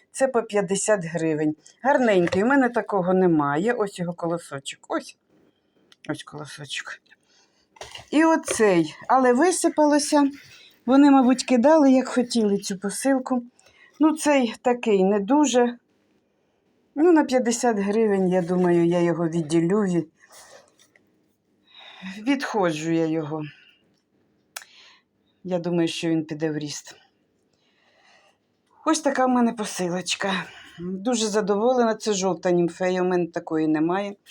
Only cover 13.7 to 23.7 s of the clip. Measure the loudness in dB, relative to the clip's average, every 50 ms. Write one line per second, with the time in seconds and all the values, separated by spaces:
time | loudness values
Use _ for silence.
13.7 | _ _ -20 _ _ 0 2 2 2 0 0 0 2 2 2 0 -4 -4 -2 -2
14.7 | -2 0 0 0 2 2 2 2 2 0 0 2 2 2 2 2 2 2 2 0
15.7 | -2 -8 _ _ _ _ _ _ _ _ _ _ _ _ _ _ _ _ _ _
16.7 | _ _ _ _ _ 2 4 6 6 4 4 2 0 0 0 0 -2 0 0 0
17.7 | 0 0 -2 0 0 2 2 2 2 2 2 2 2 0 0 0 0 0 2 2
18.7 | 4 2 2 2 2 2 2 0 0 -2 -2 -2 -2 -4 -4 0 0 0 2 2
19.7 | 0 0 0 0 0 -2 -2 -4 _ _ _ _ -20 -20 -20 -20 -20 -20 _ _
20.7 | _ _ _ _ _ _ _ _ _ _ _ _ _ _ _ _ _ _ _ _
21.7 | _ -20 -20 -20 -20 -16 -14 -14 -12 -6 -2 -2 -2 -2 -2 -4 -2 0 0 0
22.7 | 0 -2 -4 -2 0 0 0 0 -2 -4 -4 -6 -8 -8 -10 -12 -14 _ _ _